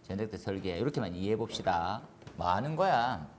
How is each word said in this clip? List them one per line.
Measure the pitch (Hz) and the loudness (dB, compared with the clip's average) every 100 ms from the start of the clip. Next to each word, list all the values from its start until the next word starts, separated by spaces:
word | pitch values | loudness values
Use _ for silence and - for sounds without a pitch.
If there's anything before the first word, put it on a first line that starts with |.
제언덕트 | - 98 110 113 | -6 -4 -4 -6
설계 | - 98 95 85 | -4 -2 -2 0
이렇게만 | 123 143 101 90 | 0 0 -4 -2
이해해 | 95 107 | 0 0
봅시다. | 110 - - 87 85 107 - - - - | -2 -2 2 2 2 -4 -8 -18 -18 -2
뭐 | 85 | 2
하는 | 92 139 156 | 2 2 2
거야? | 190 135 120 104 73 | 4 4 4 0 -6